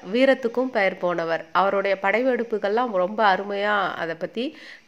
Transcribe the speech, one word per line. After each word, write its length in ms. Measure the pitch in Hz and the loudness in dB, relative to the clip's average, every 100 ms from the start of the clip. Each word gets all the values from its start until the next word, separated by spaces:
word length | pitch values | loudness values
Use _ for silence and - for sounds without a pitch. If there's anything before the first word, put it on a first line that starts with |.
| 180 | -4
வீரத்துக்கும் 580 | 226 269 262 233 240 262 | 2 4 4 0 -2 -2
பெயர் 280 | 240 190 185 | 0 0 0
போனவர். 480 | 180 170 165 160 - | -2 -2 -2 -4 -2
அவருடைய 460 | 175 196 196 196 190 | 0 2 2 0 0
படையெடுப்புகள்லாம் 920 | 196 214 262 240 233 208 202 214 247 | 0 2 2 0 -2 -2 0 0 0
ரொம்ப 440 | 190 180 214 214 185 | 0 -2 2 4 2
அருமையா 580 | 202 202 208 208 180 | 0 -2 0 0 -2
அதை 200 | - 165 | -4 -6
பத்தி 420 | 160 180 - 269 - - - | -6 -8 -6 -6 -8 -18 -20